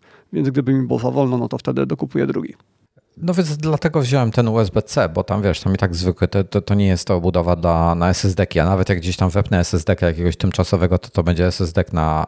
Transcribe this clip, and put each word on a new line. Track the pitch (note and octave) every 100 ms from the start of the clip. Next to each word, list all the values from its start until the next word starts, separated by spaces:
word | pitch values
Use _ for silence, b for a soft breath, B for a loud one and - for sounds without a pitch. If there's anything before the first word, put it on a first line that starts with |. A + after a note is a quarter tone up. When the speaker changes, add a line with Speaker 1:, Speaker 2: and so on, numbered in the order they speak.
| b b b
Speaker 1:
Więc | D#3+ C#3
gdyby | C3+ B2+
mi | C3+ B2
było | B2
za | B2+
wolno, | C3 C3 B2
no | A#2+
to | C#3
wtedy | - C3 C3+
dokupuję | C#3+ C3+ C#3 C#3
drugi. | - - - _ _ _ _ _ -
Speaker 2:
No | E3+
więc | F3 D#3+ D3+
dlatego | D#3 D3+ E3 D#3
wziąłem | B2+ C#3 A#2
ten | B2 A#2
U | A2+
S | G2+
B | G#2+
C, | - C#3+ F2+
bo | E2+
tam, | - G2+
wiesz, | G2+ D#2+
tam | G2
i | F#2+
tak | F#2+ E2+
zwykły, | F2+ F2 F2+
to, | G2
to, | F#2 G2+
to | -
nie | G2+ G2
jest | F2+ -
to | F2+
obudowa | F2 F2 E2+ E2+
dla, | E2+ E2 E2+ E2+
na | F2
S | - G2
S | F2+
D-ki, | F#2 -
a | E2
nawet | F#2+ F#2
jak | F2+
gdzieś | F2+ F2+
tam | F#2
wepnę | G2+ - F2+
S | E2+
S | F2
D-kę | D#2 F2+ F2
jakiegoś | D#2+ F2 E2+
tymczasowego, | F#2+ - F2+ F#2 F2 F2+
to, | -
to | -
będzie | E2+ E2+ F2+
S | -
S | E2+
D-k | F#2 F2
na, | E2 D#2 D#2